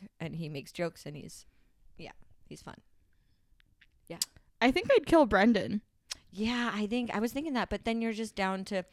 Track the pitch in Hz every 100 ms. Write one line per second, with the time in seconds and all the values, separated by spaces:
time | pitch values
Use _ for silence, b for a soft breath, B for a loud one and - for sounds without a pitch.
0 | 196 - 165 160 156 143 - - 170 -
1 | - 147 - - - _ _ _ _ -
2 | 160 - - - - - - - _ _
3 | _ _ _ _ _ _ _ _ _ _
4 | - 170 - _ _ - 240 302 466 508
5 | 294 330 247 202 214 208 113 202 - _
6 | - B B 180 220 247 240 208 208 247
7 | 233 208 226 269 320 247 185 208 233 226
8 | 226 214 220 - 190 190 190 196 175